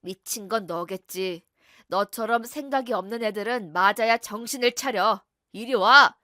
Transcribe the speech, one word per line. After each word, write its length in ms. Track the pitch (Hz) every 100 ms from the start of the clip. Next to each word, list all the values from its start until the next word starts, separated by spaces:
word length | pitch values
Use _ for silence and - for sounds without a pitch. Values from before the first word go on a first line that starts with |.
미친 480 | 180 185 - 240 196
건 180 | 220 180
너겠지. 760 | 170 175 190 _ 185 190 175 _ _ _ _ _
너처럼 560 | 180 202 - 220 233
생각이 480 | 233 294 277 269 247
없는 300 | 214 190 233
애들은 500 | 220 208 208 247 180
맞아야 460 | 165 196 208 226 226
정신을 560 | - 214 233 262 247
차려. 480 | 247 269 214 202 202 _ _ _
이리 220 | 185 233
와. 420 | 247 196 269 220 -